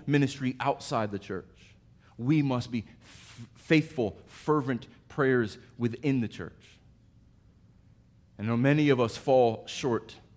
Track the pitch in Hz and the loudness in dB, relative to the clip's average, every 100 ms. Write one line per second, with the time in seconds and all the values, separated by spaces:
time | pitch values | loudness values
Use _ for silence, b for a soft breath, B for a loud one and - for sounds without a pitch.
0 | B 143 139 - 127 131 131 - - 127 | B 2 2 -2 -6 -2 -2 -2 -2 -2
1 | 107 101 - 92 - - - - _ - | -2 -6 -8 -10 -10 -20 -20 -20 _ -20
2 | b b 120 156 139 123 120 120 107 B | b b 0 2 2 -2 -4 -6 -8 B
3 | - - - - 117 - - 160 156 - | -20 -20 -18 -18 -20 -8 2 4 2 -2
4 | 107 - - - - 151 131 120 - b | -4 -4 -18 -8 0 0 0 -4 -6 b
5 | b - 135 127 107 - B B 117 117 | b -2 2 2 2 -4 B B -4 -2
6 | 147 135 107 - 85 - - - _ _ | -2 0 -2 -6 -14 -14 -20 -20 _ _
7 | _ _ - _ _ _ _ _ - _ | _ _ -20 _ _ _ _ _ -20 _
8 | _ _ _ - 104 117 131 151 147 127 | _ _ _ -8 -2 2 4 4 4 4
9 | 117 - - 131 117 110 - - 143 113 | 2 -2 2 4 4 2 -8 -6 -2 -2
10 | - - - | -4 -20 -20